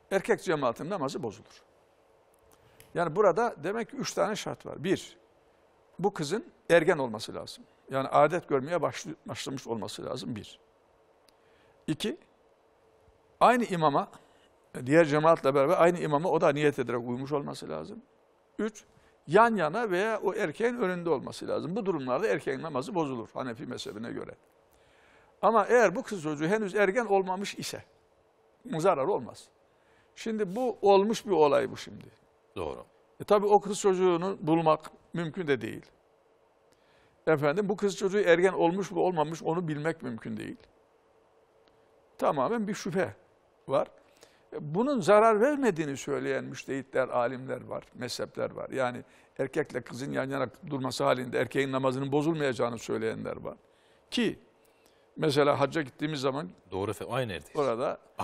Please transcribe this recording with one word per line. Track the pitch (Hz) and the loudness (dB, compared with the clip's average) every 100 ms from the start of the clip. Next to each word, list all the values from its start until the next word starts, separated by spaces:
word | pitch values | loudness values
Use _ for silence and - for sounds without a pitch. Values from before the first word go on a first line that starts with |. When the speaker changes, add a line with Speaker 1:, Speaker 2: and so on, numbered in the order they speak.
| - | -4
Speaker 1:
erkek | 196 208 196 | -2 0 -2
cemaatin | 185 151 127 117 139 | 0 0 0 -4 -6
namazı | 190 135 123 | -6 -6 -6
bozulur. | 120 92 - - _ _ _ _ _ _ _ _ _ _ _ _ - | -8 -12 -20 -20 _ _ _ _ _ _ _ _ _ _ _ _ -10
Yani | 156 170 175 | -4 -2 4
burada | 202 170 233 - | 4 4 0 -2
demek | 156 226 214 | -6 -6 -6
ki | 269 | -8
üç | 190 | -6
tane | 185 180 202 | -2 -2 -2
şart | 147 131 - | -6 -10 -10
var. | - | -6
Bir, | 156 156 - - _ _ _ _ _ _ _ - | -2 -2 -4 -20 _ _ _ _ _ _ _ -4
bu | 202 | -4
kızın | - 143 208 - _ - | -2 -6 -6 -8 _ 4
ergen | 170 160 160 | 6 6 0
olması | 127 107 - - | 0 -6 -10 -12
lazım. | - - - _ - | -12 -16 -20 _ -6
Yani | 135 131 | -4 2
adet | 139 151 175 - | 6 6 4 -2
görmeye | 143 139 170 | -2 0 -2
başlı-, | 143 - - - - | -2 -4 -12 -14 -12
başlamış | 123 143 135 - | -10 -8 -8 -6
olması | 113 104 - - | -6 -6 -8 -8
lazım. | 127 - 107 | -8 -8 -10
Bir. | 98 - _ _ _ _ _ _ _ _ _ _ _ _ - | -12 -20 _ _ _ _ _ _ _ _ _ _ _ _ -8
İki, | 156 214 330 _ _ _ _ _ _ _ _ _ _ _ - | -6 -6 -8 _ _ _ _ _ _ _ _ _ _ _ 4
aynı | 196 247 | 4 4
imama, | 208 175 156 151 202 - _ _ _ _ _ 156 127 | 0 0 2 0 -4 -12 _ _ _ _ _ -8 4
diğer | 160 156 | 6 6
cemaatle | 151 160 165 139 143 | 6 6 6 4 4
beraber | 139 190 | 4 6
aynı | 170 175 | 4 4
imama | 156 147 175 | 0 0 2
o | 156 | 2
da | 170 | 4
niyet | 143 147 135 | 4 2 0
ederek | 120 120 | -2 -4
uymuş | 120 123 135 | -4 -6 -4
olması | 143 143 135 - | -4 -4 -10 -10
lazım. | 156 170 226 - _ _ _ _ - | -10 -10 -14 -20 _ _ _ _ -6
Üç, | 220 - - _ _ _ - | -6 -6 -20 _ _ _ 2
yan | 190 233 214 | 6 6 4
yana | 151 202 233 | 0 -2 -2
veya | 180 220 214 | 0 0 -2
o | 196 | -2
erkeğin | - 180 143 233 240 | -2 -4 -2 -2 0
önünde | 185 175 170 | -2 -2 -2
olması | 139 - 113 104 | -2 -4 -10 -4
lazım. | 104 131 208 | -4 -4 -4
Bu | 196 | -4
durumlarda | 160 127 131 214 | -4 -2 -2 0
erkeğin | 180 147 135 | -2 -2 -6
namazı | 160 131 196 185 | -4 -6 -4 -2
bozulur | 143 123 107 | -2 -4 -8
Hanefi | - 127 113 135 | -8 -8 -8 -10
mezhebine | 117 - 104 113 | -10 -10 -10 -10
göre. | 104 - - _ _ _ _ _ _ _ _ _ - | -10 -12 -16 _ _ _ _ _ _ _ _ _ 0
Ama | 196 226 185 | 2 4 4
eğer | 240 202 214 | 6 4 2
bu | |
kız | - 202 | -6 -6
çocuğu | 151 147 160 | -4 -2 0
henüz | 220 202 208 | 0 0 2
ergen | 190 247 208 | 2 2 2
olmamış | 196 190 185 202 - | 2 0 -4 -6 -8
ise | - - - _ _ _ _ _ _ _ - 160 | -10 -10 -14 _ _ _ _ _ _ _ -8 0
zarar | 190 - 175 | 2 2 0
olmaz. | 95 107 - - _ _ _ _ _ _ - | -2 -6 -16 -20 _ _ _ _ _ _ -10
Şimdi | 226 220 190 208 | -6 -4 -4 -2
bu | 254 - | -2 2
olmuş | 202 196 208 220 208 | 6 8 6 0 2
bir | |
olay | 165 147 131 110 | 6 6 6 2
bu | 113 | -6
şimdi. | - 104 - _ _ _ _ 104 | -14 -16 -20 _ _ _ _ -8
Speaker 2:
Doğru. | 78 62 - _ _ - | -6 -8 -14 _ _ -8
Speaker 1:
E, | |
tabii | - 202 202 | 2 2 6
o | 202 | 4
kız | 190 202 | 2 0
çocuğunu | 202 180 185 165 190 196 | 2 4 4 4 0 -2
bulmak | 151 165 160 156 - - _ | 2 4 4 2 0 -20 _
mümkün | 170 165 190 151 | -6 -6 -4 0
de | 131 | 0
değil. | 110 107 - _ _ _ _ _ _ _ _ _ _ _ _ _ - | -2 -10 -14 _ _ _ _ _ _ _ _ _ _ _ _ _ 0
Efendim | 151 143 175 196 | 2 2 0 -2
bu | 208 | -2
kız | 202 - | -2 -2
çocuğu | 196 208 | -2 2
ergen | 175 170 185 | 6 6 4
olmuş | 170 170 190 180 | 4 2 2 -4
mu | 175 | 0
olmamış | 175 170 151 160 | 0 0 -2 -2
onu | 165 165 165 | -4 -2 -2
bilmek | 147 156 160 | -4 -4 -4
mümkün | 131 110 - 110 | -8 -10 -10 -10
değil. | 101 - - _ _ _ _ _ _ _ _ _ _ _ _ _ _ - | -10 -14 -20 _ _ _ _ _ _ _ _ _ _ _ _ _ _ -2
Tamamen | 254 139 131 233 202 | 0 2 0 -2 -4
bir | |
şüphe | 196 202 180 120 - _ _ _ _ - | -6 -4 -4 -4 -6 _ _ _ _ -2
var. | 139 - - _ _ - _ - | 0 -2 -8 _ _ -20 _ -14
E, | - 151 170 | -12 -4 -2
bunun | 269 262 | 0 2
zarar | 156 214 226 208 | 6 8 8 6
vermediğini | 269 285 247 160 151 135 | 4 2 0 0 -2 -6
söyleyen | - 131 135 131 | -4 -4 -2 -4
müçtehitler, | 131 131 - 135 127 135 127 | -6 -10 -6 -6 -4 -2 0
alimler | 123 120 127 131 123 | 0 -2 -4 -8 -10
var, | 110 135 - | -8 -10 -10
mezhepler | 120 123 - - - 117 | -10 -8 -6 -8 -6 -6
var. | 113 117 | -6 -6
Yani | 131 123 117 - _ _ - | -2 -2 -4 -14 _ _ -6
erkekle | 135 160 147 139 | -4 -2 -4 -4
kızın | - 120 139 | -10 -10 -6
yan | 135 135 | -4 -2
yana | 139 127 - - | -2 -4 -6 -8
durması | 139 127 123 | -6 -4 0
halinde | 139 127 123 123 | 2 2 0 -2
erkeğin | 123 139 139 | 0 0 0
namazının | 131 135 131 139 | 0 0 0 0
bozulmayacağını | 147 147 160 143 120 120 117 | 0 0 0 -2 0 -2 -4
söyleyenler | - 113 110 107 104 - | -6 -4 -4 -4 -8 -8
var. | 107 - _ _ _ _ - | -10 -12 _ _ _ _ -6
Ki | 240 208 - _ _ _ _ _ _ _ - | 0 0 -2 _ _ _ _ _ _ _ -2
mesela | 156 139 143 135 | 0 4 4 4
hacca | 139 156 | 2 0
gittiğimiz | 131 - 151 147 | -6 -6 -6 -2
zaman | 135 135 175 - - | -2 -4 -8 -14 -8
Speaker 2:
Doğru | 95 104 | -4 -4
efendim, | 98 92 | -6 -6
aynı | 123 117 | -4 -4
yerdeyiz. | 82 - 147 | -6 -8 -4
Speaker 1:
orada | 131 113 156 - _ - | -2 -2 -4 -6 _ -8